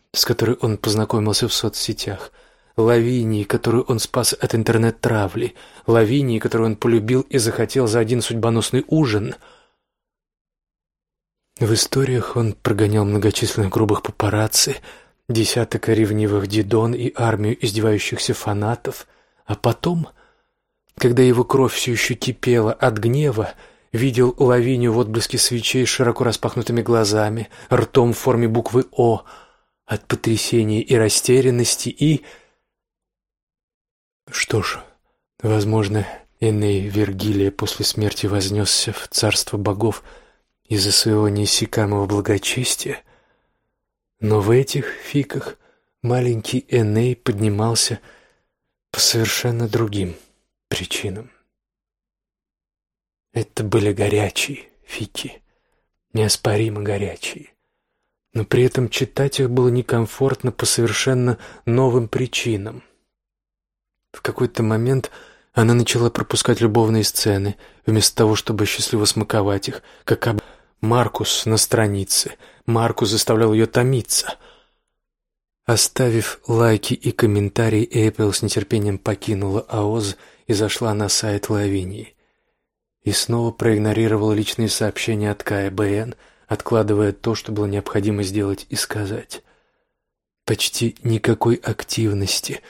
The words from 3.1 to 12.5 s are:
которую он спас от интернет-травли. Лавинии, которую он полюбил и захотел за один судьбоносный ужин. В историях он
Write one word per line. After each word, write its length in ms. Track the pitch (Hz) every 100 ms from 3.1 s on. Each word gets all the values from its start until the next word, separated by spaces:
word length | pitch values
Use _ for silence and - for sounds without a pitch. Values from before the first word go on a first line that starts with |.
| 127 113 107
которую 400 | 101 120 - 113 -
он 140 | 117
спас 340 | - 131 113
от 220 | - - 113
интернет-травли. 1000 | 110 113 113 - - 110 98 113 123 - - - -
Лавинии, 520 | 113 107 143 135 110
которую 320 | 117 113 113
он 40 | 110
полюбил 460 | 120 117 107 127
и 160 | - 139
захотел 500 | 113 - 110 135 120
за 120 | 117
один 220 | 110 120
судьбоносный 600 | - 113 113 113 - 127 -
ужин. 480 | 156 143 104 104 - - - _ _ _ _ _ _ _ _ _ _ _ _ _ _ _ _ _ _ _ -
В 140 | 110
историях 640 | 110 - 139 127 123 - 123
он 180 | 113